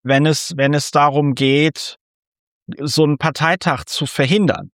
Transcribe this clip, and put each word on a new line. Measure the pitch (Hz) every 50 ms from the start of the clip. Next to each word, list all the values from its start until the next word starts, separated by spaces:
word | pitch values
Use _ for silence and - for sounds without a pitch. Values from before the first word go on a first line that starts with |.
wenn | _ 127 135 135 151
es, | 156 151 - - - 170
wenn | 143 139 139 147
es | 147 - -
darum | - 147 143 147 139 147 147 143 127
geht, | - 135 135 135 143 151 160 - - - - - _ _ _ _ _ _ _ _ _ _ _ _ _ _ - -
so | - 139 151 - - 156
einen | 147 147
Parteitag | 135 - 160 143 - 160 160 180 185 - 175 143 120 -
zu | - - - 151
verhindern. | 131 - - 139 127 180 214 202 147 - - - -